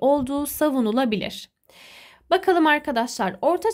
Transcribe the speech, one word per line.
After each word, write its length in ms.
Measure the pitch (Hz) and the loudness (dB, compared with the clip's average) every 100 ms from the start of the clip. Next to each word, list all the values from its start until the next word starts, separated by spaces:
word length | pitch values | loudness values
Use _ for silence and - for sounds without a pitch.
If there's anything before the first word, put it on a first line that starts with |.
olduğu 440 | 262 285 254 277 285 | 0 2 0 -4 -4
savunulabilir? 1040 | - 302 262 220 226 262 208 - - - _ _ - - - - - - | -2 0 2 0 0 0 -2 -6 -10 -18 _ _ -20 -20 -20 -20 -20 -2
Bakalım 380 | 349 370 349 311 | 0 2 2 4
arkadaşlar, 680 | 294 302 240 247 - 196 190 | 2 0 -4 -4 -4 -4 -2
Orta 280 | 277 349 427 | 0 0 -2